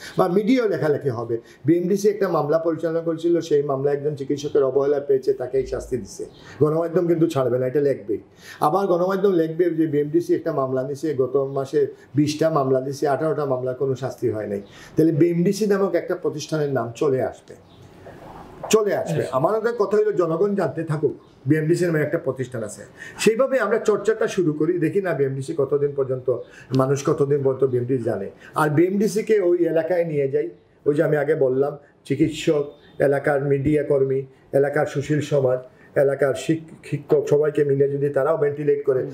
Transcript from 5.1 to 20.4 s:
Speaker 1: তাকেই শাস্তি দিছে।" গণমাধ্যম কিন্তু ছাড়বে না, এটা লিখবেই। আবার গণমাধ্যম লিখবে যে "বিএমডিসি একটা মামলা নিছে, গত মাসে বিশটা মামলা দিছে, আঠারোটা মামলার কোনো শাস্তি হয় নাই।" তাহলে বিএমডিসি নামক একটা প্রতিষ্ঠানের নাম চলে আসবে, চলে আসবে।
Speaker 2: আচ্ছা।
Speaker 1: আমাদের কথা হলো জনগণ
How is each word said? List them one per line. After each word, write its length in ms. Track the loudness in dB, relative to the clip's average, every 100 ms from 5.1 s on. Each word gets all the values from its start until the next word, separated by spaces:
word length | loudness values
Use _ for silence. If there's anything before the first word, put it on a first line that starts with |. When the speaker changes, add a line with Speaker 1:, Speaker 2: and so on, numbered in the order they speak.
| 0 0
Speaker 1:
তাকেই 340 | -2 -2 -4 -2
শাস্তি 300 | -6 -6 -8
দিছে।" 300 | -8 -14 -18 -18 -10 0
গণমাধ্যম 460 | 0 0 0 0 2
কিন্তু 200 | 2 2
ছাড়বে 320 | 2 0 0
না, 80 | 0
এটা 140 | 0
লিখবেই। 380 | 0 0 -4 -6 -8 -20 -18 -2
আবার 260 | 0 0 0
গণমাধ্যম 460 | 0 0 2 2
লিখবে 380 | 2 0 0 0
যে 160 | 2 0
"বিএমডিসি 480 | 0 0 0 0
একটা 180 | -2 -2
মামলা 300 | -2 -2 -2
নিছে, 320 | -4 -4 -4
গত 220 | -4 -2 -2
মাসে 500 | -2 -4 -2 0 0 -2 -6
বিশটা 360 | 0 0 2 0
মামলা 300 | 2 2 0
দিছে, 280 | 0 -2 -2
আঠারোটা 360 | 0 0 -2
মামলার 300 | -2 -2 -4
কোনো 200 | -4 -4
শাস্তি 360 | -4 -6 -4 -4
হয় 160 | -2 -4
নাই।" 140 | -6 -8 -20 -8 0
তাহলে 160 | 2
বিএমডিসি 540 | 4 2 2 0 0 0
নামক 280 | 0 0
একটা 200 | -2 -4
প্রতিষ্ঠানের 580 | -4 -4 -6 -6 -4 -2
নাম 200 | -2 -4
চলে 280 | -2 0 0
আসবে, 320 | -2 -6 -18 -20 -20 -20 -20 -20 -20 -20 -20 -20 -20 -12 0
চলে 260 | 2 2 0
আসবে। 260 | -2 -2
Speaker 2:
আচ্ছা। 140 | -2 0
Speaker 1:
আমাদের 360 | 0 0 -2 -2
কথা 180 | 0 2
হলো 160 | 2
জনগণ 420 | 2 0 2